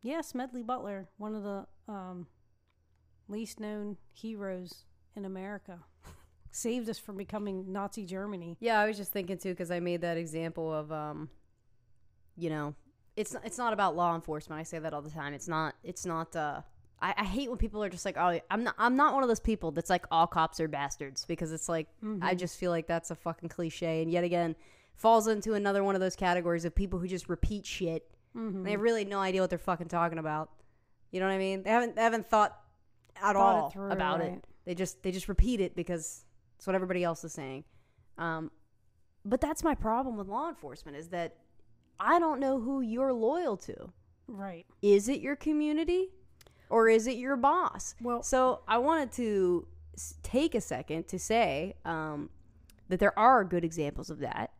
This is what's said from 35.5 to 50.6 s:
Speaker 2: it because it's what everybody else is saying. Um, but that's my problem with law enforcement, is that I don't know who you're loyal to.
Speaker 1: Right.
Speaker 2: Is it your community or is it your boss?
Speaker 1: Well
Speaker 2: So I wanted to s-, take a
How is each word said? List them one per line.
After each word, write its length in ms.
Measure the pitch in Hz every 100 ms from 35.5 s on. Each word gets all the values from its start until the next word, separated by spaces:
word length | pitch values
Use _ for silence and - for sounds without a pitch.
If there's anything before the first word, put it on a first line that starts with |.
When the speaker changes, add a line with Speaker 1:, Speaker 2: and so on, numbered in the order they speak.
| 226
Speaker 2:
it 160 | 185 -
because 480 | 170 170 - - - - _ -
it's 100 | -
what 80 |
everybody 300 | 185 185 180
else 180 | 175 160
is 100 | 165
saying. 300 | - 131 135 - - _ _ - -
Um, 320 | 165 160 160 - _ _ _ _ _ _
but 160 | 202 247
that's 220 | - -
my 120 | 330 277
problem 400 | 220 233 269 214
with 100 | 190
law 220 | 226 330
enforcement, 480 | - 147 120 151 143
is 120 | 170
that 260 | 175 165 - _ - - - _ -
I 180 | 214 339
don't 220 | 330 269
know 200 | 269 269
who 200 | 226 277
you're 320 | 233 233 269
loyal 440 | 240 220 330 330 196
to. 340 | - - - - _ _ -
Speaker 1:
Right. 380 | 202 196 170 - _
Speaker 2:
Is 260 | 202 202 208
it 120 | -
your 160 | 262 285
community 720 | 302 302 302 302 330 359 381 - - - - _ -
or 180 | 226 220
is 180 | 226 226
it 100 | 240
your 200 | 254 269
boss? 580 | 269 330 294 190 - -
Speaker 1:
Well 220 | 240 233
Speaker 2:
So 380 | - 262 254 - -
I 120 | 226
wanted 340 | 277 320 262
to 560 | - 226 202 180 175 - - -
s-, 200 | - - -
take 320 | - 254 311
a 40 | 226